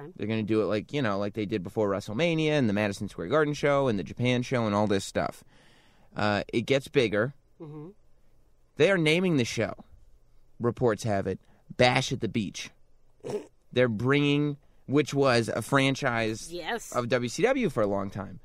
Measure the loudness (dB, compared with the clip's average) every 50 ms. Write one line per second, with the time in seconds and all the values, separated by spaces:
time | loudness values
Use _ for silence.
0 | -16 -16 -12 -8 -6 -4 -2 -2 0 0 2 2 2 2 0 -2 -4 -4 -4 -2
1 | -2 -2 -2 -2 -4 -4 -4 -6 -4 -4 -4 -4 -4 -4 -2 0 0 0 0 -2
2 | -4 -6 -2 0 0 0 2 2 0 2 2 2 2 2 2 2 0 0 -2 -4
3 | -8 -10 -8 -8 -6 0 2 2 2 2 -2 0 0 2 2 2 2 0 0 -2
4 | -4 -6 -6 -2 0 0 2 0 0 0 -2 0 0 2 2 2 2 2 2 0
5 | -2 -2 -4 -2 -2 -2 -6 -10 -20 _ _ _ _ -20 -20 _ _ _ _ _
6 | _ -14 -6 -2 0 0 0 0 -2 -2 -4 -4 0 0 0 0 0 0 0 2
7 | 2 2 2 0 -2 -2 -4 -12 _ _ _ -20 -18 -16 -14 -16 -16 -16 -18 _
8 | _ -20 -20 -20 _ -20 _ -20 _ _ _ _ _ _ _ 4 4 4 4 4
9 | 4 4 4 4 4 4 4 2 2 0 0 -2 -2 -4 -4 -10 -16 -20 -20 -20
10 | -20 -20 -20 -20 _ _ _ -20 -20 _ -12 -4 -4 -2 -2 2 2 0 2 0
11 | -2 -2 -2 -2 -2 -4 -6 -8 _ _ -20 _ _ -14 0 2 2 4 4 2
12 | -2 -2 -4 -4 -6 -4 -4 -4 -4 -4 -6 -10 -14 -14 -16 _ -20 _ -20 -20
13 | -20 -20 -20 _ -12 -10 -10 -10 -10 -12 _ _ _ -4 2 2 2 2 2 0
14 | 2 2 4 4 4 4 4 2 2 0 -4 -6 _ -20 _ -20 -8 0 2 2
15 | 2 2 0 2 4 4 4 4 2 0 -2 -4 -2 2 2 4 4 4 2 0
16 | -2 -2 0 0 -2 -2 -4 -6 -10 -12 -12 -10 -8 -6 -8 -8 -8 -4 -4 -4
17 | 0 0 0 0 0 -2 -2 0 2 2 2 2 0 0 0 0 0 0 0 -2
18 | -4 -6 -8 -8 -10 -10 -12 -16 -18